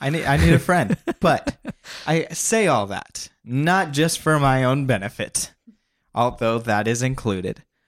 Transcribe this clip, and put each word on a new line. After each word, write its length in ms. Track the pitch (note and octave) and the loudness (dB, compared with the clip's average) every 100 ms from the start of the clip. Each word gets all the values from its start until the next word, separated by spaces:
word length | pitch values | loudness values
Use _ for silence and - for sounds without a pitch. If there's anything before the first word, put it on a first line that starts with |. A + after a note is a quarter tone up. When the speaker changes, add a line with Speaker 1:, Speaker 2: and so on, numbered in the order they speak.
Speaker 1:
I 100 | C3+ | -4
need, 140 | E3 | -2
I 120 | - D3 | 0 4
need 160 | E3 | 6
a 60 | C3+ | 4
friend. 380 | D#3 F3+ A2 F#3+ | 4 0 2 -2
Speaker 2:
<laughs> 180 | - - | -4 0
Speaker 1:
But 360 | E3+ C3+ C#4+ - D#4 - - - - | 2 2 -2 -8 -12 -16 -16 -10 -2
I 200 | E3 - | -2 -2
say 340 | D#3+ - A3+ F#3 | -6 -2 2 2
all 200 | A#2+ G2 | 2 -2
that, 400 | F#2 - - - _ | -8 -12 -16 -16 _
not 480 | A2+ C3 E3 F#3+ D#3+ | -6 -2 2 2 0
just 260 | C#3 D#3+ - | 0 0 0
for 200 | D#3 D3+ | 0 2
my 260 | C#3 C3 | 4 2
own 200 | B2+ C#3 C3+ | 2 0 0
benefit, 680 | G#2 G2+ - - - - _ - _ _ _ _ | -2 -2 -8 -6 -6 -8 _ -20 _ _ _ _
although 440 | A2+ A#2+ - A2+ A#2 | -2 -2 0 -2 0
that 280 | A#2 G#2 G#2+ | 0 0 0
is 120 | A#2 | 0
included, 600 | C3 C3 A2 F#2+ F#2 - _ _ | -2 -2 -4 -4 -4 -8 _ _